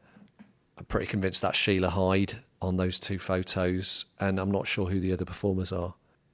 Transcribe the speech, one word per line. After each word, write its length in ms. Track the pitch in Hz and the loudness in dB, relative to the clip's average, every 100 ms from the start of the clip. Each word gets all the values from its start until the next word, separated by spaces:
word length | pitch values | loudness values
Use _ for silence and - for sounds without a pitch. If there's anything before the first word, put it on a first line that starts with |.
| _ - - _ - _ _ - | _ -20 -20 _ -20 _ _ -20
I'm 100 | - | -6
pretty 200 | - - | -4 -2
convinced 360 | 104 95 92 | -2 0 0
that's 140 | 92 - | 0 2
Sheila 340 | - 95 92 | 2 2 2
Hyde 520 | 90 92 95 98 - - _ | 2 2 4 2 -4 -16 _
on 160 | 95 92 | -2 0
those 220 | 92 90 | 0 0
two 220 | - 95 | -2 -4
photos, 840 | - 92 92 95 90 92 92 - - _ | -2 -2 0 0 0 2 4 2 2 _
and 220 | 98 95 | -2 0
I'm 100 | 95 | 0
not 160 | 101 - | 0 -2
sure 200 | - 90 | -2 0
who 120 | 95 | 0
the 140 | 92 | 0
other 120 | 90 | -2
performers 460 | 90 - 101 92 90 | -4 -4 -2 0 -2
are. 240 | 92 85 - _ _ _ | -4 -6 -10 _ _ _